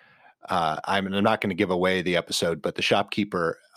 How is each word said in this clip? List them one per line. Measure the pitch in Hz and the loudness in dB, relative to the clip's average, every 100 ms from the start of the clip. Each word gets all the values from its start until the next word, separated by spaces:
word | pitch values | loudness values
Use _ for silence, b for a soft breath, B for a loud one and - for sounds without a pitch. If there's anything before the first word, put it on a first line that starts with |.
| b b b b - | b b b b -4
uh, | 90 80 78 - | 0 0 -2 -2
I'm, | 98 95 | -2 -2
I'm | 98 | 0
not | 110 110 | 2 2
gonna | 104 | 0
give | 87 98 | 0 0
away | 90 92 92 | 2 2 2
the | 90 85 | 0 0
episode, | - - 87 82 | -2 -2 -2 -2
but | 87 - | -4 -2
the | |
shopkeeper, | - 107 101 - 101 90 82 - _ | 0 2 0 -2 -2 0 -2 -2 _